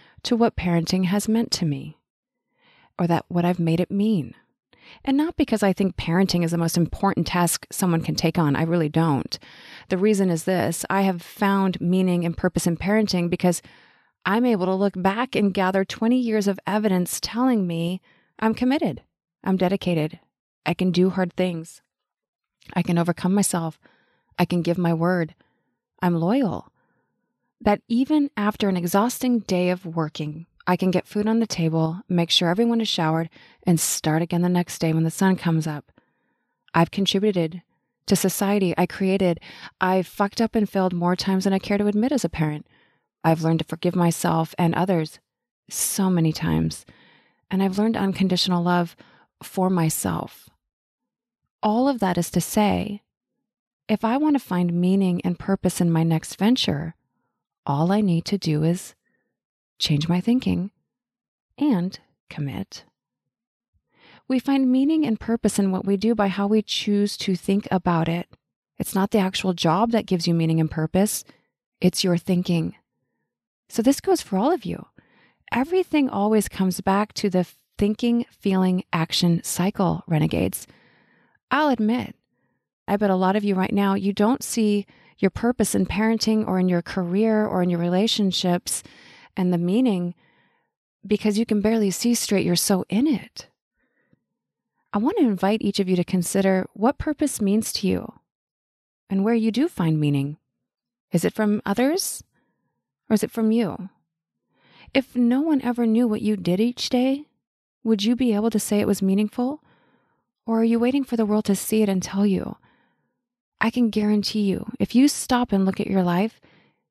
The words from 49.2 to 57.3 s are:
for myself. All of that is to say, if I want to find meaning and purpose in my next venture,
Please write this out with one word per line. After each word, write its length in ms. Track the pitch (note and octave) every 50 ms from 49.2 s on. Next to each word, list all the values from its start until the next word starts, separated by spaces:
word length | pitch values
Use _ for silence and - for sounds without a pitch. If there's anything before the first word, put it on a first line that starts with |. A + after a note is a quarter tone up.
| _ _ _ -
for 280 | - - - G3 F#3 F#3
myself. 800 | F#3+ F3 D#3+ D#3+ - - - F#3 E3 - - - - - - _ _ _ _ _ _ _ _ _ _ _ _ _ _ _ _ _ _ _ _ _ _ _
All 260 | - G#3+ G#3+ A#3+ C4
of 120 | C#4+ C4+ A3+
that 180 | G#3 F#3 F3
is 120 | F3 E3+ -
to 100 | - F3+
say, 600 | - - - G#3+ G#3 G3 F#3 F3+ F3+ G#3 G3+ G#3 _ _ _ _ _ _ _ _ _ _ _ _ _ _ _ _ _
if 160 | - G#3+ - -
I 140 | A3 A#3+
want 180 | C#4+ D4+ D#4 C#4+
to 40 | B3+
find 340 | - - F#3 F3+ F3+ F3 E3+
meaning 480 | F3 F3+ F3+ F#3+ G3 F#3+ F3+ F3 F3+ -
and 140 | F3+ F3
purpose 420 | - - - G3 - - F#3 - -
in 120 | F3+ E3+
my 120 | E3 D#3+ E3
next 320 | E3 D#3+ D#3 - - -
venture, 600 | - F#3+ A3 B3+ - - - D3 C#3+ E3 E3 - _ _ _ _ _ _ _